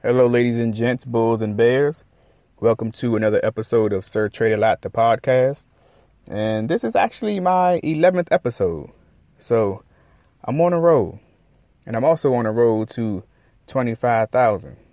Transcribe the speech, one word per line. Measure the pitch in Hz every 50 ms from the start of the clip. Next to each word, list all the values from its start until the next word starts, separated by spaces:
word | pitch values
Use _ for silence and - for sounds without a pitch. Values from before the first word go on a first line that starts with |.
Hello, | - - 123 127 127
ladies | 120 120 120 123 120 117
and | 117 117 117
gents, | 107 110 117 123 123 123 -
bulls | 123 117 117 113 113 117 107
and | 110 107 104 104
bears. | 113 120 127 135 143 143 160 - _ _ _ _ _ _ _ _ _ _ _ _
Welcome | 101 113 117 - 117 113
to | 113 - - 120 113
another | 110 110 107 107 101
episode | - 110 - - 110 - - 117 110 107
of | 101 95 -
Sir | - - 113 107 101
Trade | - - 117 113 107
A |
Lot, | 101 107 110 101 -
the | - -
podcast. | - - 113 117 113 113 - - 127 127 127 135 143 - _ _ _ _ _ _ _ _ _ _ _ _ _
And | - - 104 107 110 110 110 110 120
this | 170 233 -
is | 226 226
actually | 196 196 233 - - 233 214 208 196
my | 180 180 185 185 180 180 180 -
eleventh | - 151 160 151 165 185 185 180 170 -
episode. | - 185 - 120 117 - 98 87 82 76 67 - - _ _ _ _ _ _ _ _ _
So, | - - 117 113 110 101 95 92 _ _ _ _ _ _ _ _ _ _ _ _
I'm | - - 123 151
on | 170 175
a | 175 170
roll. | 165 170 160 135 98 80 90 110 _ _ _ _ _ _ _ _ _ _ _ _ _
And | - 113
I'm | 113 123
also | 151 165 156 - 139
on | 127 120 117
a | 110
roll | 110 117 120 117 110 110 110
to | 113 - - 113 110 104 92 - _ _ _ _ _ _ _ _
twenty-five | - - 135 123 120 113 - - 120 117 110 110 -
thousand. | - 127 127 113 104 90 - 67 64 - _ _